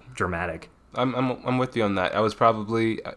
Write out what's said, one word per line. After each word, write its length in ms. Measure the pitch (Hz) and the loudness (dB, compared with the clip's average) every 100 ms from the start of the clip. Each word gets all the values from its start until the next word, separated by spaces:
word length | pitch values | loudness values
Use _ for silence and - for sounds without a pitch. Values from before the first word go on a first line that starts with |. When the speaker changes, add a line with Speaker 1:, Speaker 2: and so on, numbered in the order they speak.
| - | -10
Speaker 1:
dramatic. 560 | - 92 85 87 82 - - _ | -4 -2 -2 -4 -6 -12 -20 _
Speaker 2:
I'm, 200 | 113 131 | -2 -2
I'm, 160 | 123 131 120 | 0 -2 -2
I'm 140 | 127 127 | -2 0
with 180 | 127 120 | 0 0
you 80 | |
on 100 | 104 95 | 0 2
that. 180 | 90 101 | 0 2
I 40 | |
was 140 | 110 | 0
probably, 680 | - 117 107 104 113 113 110 - | 4 4 4 0 0 0 0 -6